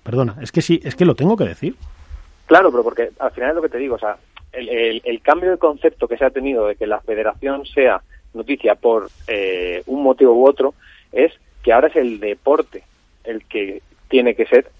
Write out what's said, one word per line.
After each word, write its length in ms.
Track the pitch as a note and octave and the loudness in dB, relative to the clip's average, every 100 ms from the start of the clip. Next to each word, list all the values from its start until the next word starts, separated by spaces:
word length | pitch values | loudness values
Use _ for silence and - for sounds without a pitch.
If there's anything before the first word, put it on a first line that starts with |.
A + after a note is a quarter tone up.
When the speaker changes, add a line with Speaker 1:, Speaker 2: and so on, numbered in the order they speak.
Speaker 1:
perdona, 320 | - A#2+ B2 G#2+ | -6 -2 -2 -4
es 100 | A#2+ | -6
que 100 | E3+ | -2
sí, 200 | - E3 | 0 0
es 120 | D3 - | -2 0
que 100 | F3 | 2
lo 100 | A#2+ | 2
tengo 220 | D#3 A3 | 0 0
que 80 | A2+ | -2
decir. 300 | - E3 - - - - - - _ - | -4 -8 -10 -16 -20 -18 -18 -20 _ 4
Speaker 2:
Claro, 220 | E3+ F#3 | 6 6
pero 120 | B2 | 2
porque 280 | A2+ A#2 A#2 - | 0 -2 -6 -6
al 120 | C3 | -8
final 200 | - B2+ | -4 -4
es 40 | E3+ | -4
lo 60 | |
que 80 | D#3 | -4
te 80 | D3 | -6
digo, 180 | C#3 A2 | -6 -6
o 40 | |
sea, 180 | G#2+ G2+ _ - - | -6 -8 _ -20 -18
el, 160 | B2+ A#2 | -14 -8
el, 340 | A#2+ A#2 A2+ B2 | -2 -2 -2 -6
el 160 | A#2 | -4
cambio 300 | - D#3+ F3+ | 0 0 0
de 60 | F3 | 0
concepto 500 | D#3+ D3 D#3+ - A#2+ | 0 0 -2 -2 -4
que 100 | A#2+ | -2
se 80 | C3 | -2
ha 60 | |
tenido 360 | C3+ C#3 B2 G#2+ | -2 -4 -2 -2
de 80 | G#2 | -4
que 100 | G#2 | -4
la 120 | G#2 | -6
federación 640 | - G#2+ A2 - C3+ C#3 C3+ | -4 -4 -4 -6 -8 -8 -6
sea 360 | C#3+ B2+ F#2+ - - - | 0 2 0 -4 -20 -18
noticia 420 | A2+ A2+ C#3+ A2 G2+ | -12 -8 -2 0 0
por, 340 | A#2+ A2+ F#2+ - - | 2 0 -2 -12 -10
eh, 560 | G#2 F#2+ F2+ F2+ F2 - | -6 -4 -4 -6 -8 -8
un 180 | C3+ | -2
motivo 300 | C3+ B2+ C3 | 0 4 6
u 120 | A#2 C3+ | 6 4
otro, 260 | C#3 C3+ - - - _ | 4 -2 -6 -18 -20 _
es 180 | B2 D#3+ - _ - | 0 0 -2 _ -6
que 80 | - | 2
ahora 160 | A#2 D#3 | 2 2
es 80 | E3 | 2
el 240 | B2+ A2 | -2 -4
deporte 640 | G#2 G2+ C3+ D#3 - G2 _ _ _ _ | -8 -4 0 0 -2 -12 _ _ _ _
el 220 | - A2+ - | -12 -12 -10
que 360 | A2 G2 G2 - _ - | -8 -8 -10 -18 _ 0
tiene 260 | C3 B2 | 2 2
que 120 | A2+ A2+ | 0 2
ser 240 | B2 - | 2 2